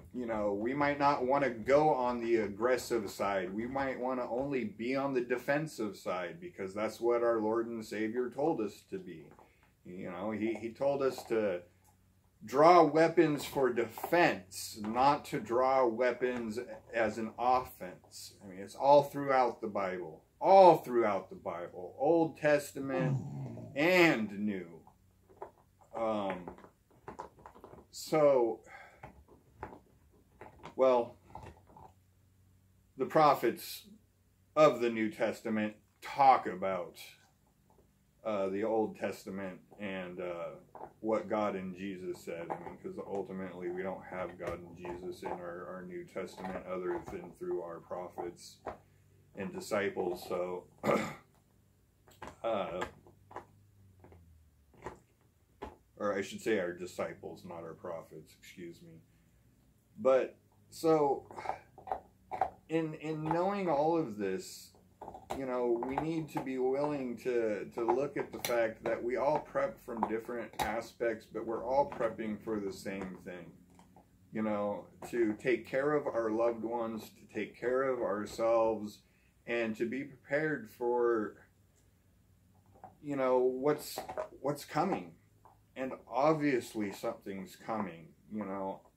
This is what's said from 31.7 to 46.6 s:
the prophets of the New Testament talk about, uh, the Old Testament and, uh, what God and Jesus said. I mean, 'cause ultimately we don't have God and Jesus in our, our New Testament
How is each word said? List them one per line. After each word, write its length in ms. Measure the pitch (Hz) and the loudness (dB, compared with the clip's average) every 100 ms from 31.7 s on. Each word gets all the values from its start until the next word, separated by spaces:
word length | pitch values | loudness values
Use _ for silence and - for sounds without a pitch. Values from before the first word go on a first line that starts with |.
| - - _ _ _ _ _ _ _ _ _ _ - | -20 -20 _ _ _ _ _ _ _ _ _ _ -6
the 80 | |
prophets 800 | 127 160 147 135 120 - - - - - _ _ _ _ _ 151 | 2 6 8 6 2 -2 -8 -14 -16 -20 _ _ _ _ _ 6
of 240 | 156 117 | 6 6
the 80 | 120 | 0
New 220 | 113 110 | 0 -2
Testament 640 | - 110 - 117 107 107 - _ _ | 0 -2 -2 -2 0 -2 -4 _ _
talk 460 | - - 135 120 107 | -6 4 8 8 4
about, 500 | 92 95 92 82 - - - _ _ _ _ _ _ _ _ _ _ | -4 -2 -2 -6 -12 -20 -20 _ _ _ _ _ _ _ _ _ _
uh, 240 | 110 104 98 | -6 -2 -2
the 160 | 98 | -2
Old 320 | 110 110 104 92 | 0 0 0 -2
Testament 640 | 107 92 104 98 95 87 - - | -6 -6 -10 -8 -10 -12 -18 -12
and, 420 | 101 95 90 90 | -8 -6 -8 -8
uh, 320 | 90 85 82 71 - - - - | -8 -6 -8 -12 -18 -18 -18 -8
what 280 | 110 107 98 | -2 -2 0
God 280 | 107 104 95 | -2 0 -2
and 180 | 92 | -8
Jesus 440 | 90 98 90 90 87 | -8 -8 -8 -8 -10
said. 280 | - 85 85 | -8 -10 -8
I 80 | 85 | -10
mean, 120 | 85 - | -10 -12
'cause 200 | 98 98 | -12 -10
ultimately 720 | - 98 92 95 92 90 90 | -8 -6 -6 -8 -10 -8 -6
we 120 | 90 | -6
don't 220 | 95 90 | -6 -8
have 340 | - 90 87 90 | -10 -8 -8 -8
God 200 | 87 85 | -8 -8
and 160 | 87 85 | -12 -14
Jesus 460 | 90 87 90 90 | -12 -10 -10 -10
in 80 | 92 | -8
our, 360 | 90 87 87 87 | -8 -8 -12 -12
our 160 | 92 | -12
New 220 | 90 90 | -12 -12
Testament 640 | 85 95 92 - 95 92 | -10 -10 -10 -10 -10 -8